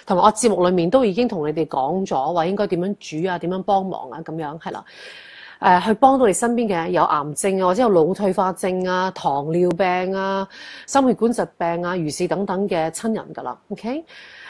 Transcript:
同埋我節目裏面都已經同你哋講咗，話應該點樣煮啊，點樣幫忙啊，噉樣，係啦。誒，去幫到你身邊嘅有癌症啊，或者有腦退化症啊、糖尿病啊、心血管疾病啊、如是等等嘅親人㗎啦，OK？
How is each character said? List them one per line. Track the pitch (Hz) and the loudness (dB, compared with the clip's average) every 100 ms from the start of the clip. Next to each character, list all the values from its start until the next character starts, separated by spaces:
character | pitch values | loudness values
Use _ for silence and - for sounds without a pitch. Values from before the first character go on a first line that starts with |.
| - | -2
同 | 180 | 4
埋 | |
我 | 202 | 4
節 | 214 240 | 4 2
目 | 180 180 | 2 2
裏 | |
面 | 180 170 | 2 4
都 | 262 233 | 4 2
已 | |
經 | 180 247 | 2 0
同 | 185 147 | -2 -2
你 | |
哋 | 156 156 | -2 -2
講 | 135 135 185 190 | -2 -2 -2 -2
咗， | 143 139 | -2 0
話 | 175 165 | 0 0
應 | 202 | 0
該 | 202 | -2
點 | 170 | -2
樣 | 185 202 - 156 | -4 -6 -8 -6
煮 | 185 | -4
啊， | 175 | -4
點 | 170 | -4
樣 | 185 | -4
幫 | 190 196 190 | 0 0 0
忙 | - 131 | -8 -10
啊， | 120 160 | -12 -10
噉 | 160 | -8
樣， | 151 160 | -8 -10
係 | 185 | -10
啦。 | - - - - - - - - - | -12 -14 -20 -20 -20 -20 -20 -20 0
誒， | 208 180 196 | 4 4 4
去 | |
幫 | 214 269 262 | 4 6 6
到 | 233 | 4
你 | |
身 | 180 233 240 | 4 0 0
邊 | 226 | 0
嘅 | 175 170 | 0 0
有 | 170 | 2
癌 | 170 151 143 147 | 2 2 -2 -4
症 | 202 190 | -2 2
啊， | 185 | 2
或 | 185 | 4
者 | |
有 | 240 | 4
腦 | 180 156 190 | 4 4 2
退 | 202 | 0
化 | 196 185 | 0 0
症 | - 190 185 185 | -2 -2 -2 -2
啊、 | 185 185 | -2 -2
糖 | - 170 139 143 | -2 -2 -2 0
尿 | 175 180 | 0 2
病 | 175 185 180 185 190 | 2 0 0 -2 -2
啊、 | 190 196 196 - - - - | -2 -4 -6 -10 -18 -18 -2
心 | 269 262 | 2 2
血 | |
管 | 208 226 | 2 0
疾 | 226 170 - | 0 -4 -4
病 | 170 170 175 | -4 -2 -2
啊、 | 185 | -2
如 | 151 | -4
是 | - 180 | -2 -2
等 | 165 202 | -2 -2
等 | 185 202 | -2 -2
嘅 | 180 160 | 0 -2
親 | - 226 214 | -4 -4 -4
人 | - | -6
㗎 | 135 | -10
啦， | 127 - - | -10 -10 -12
OK？ | 208 220 285 330 - - - | -10 -6 -8 -10 -18 -20 -20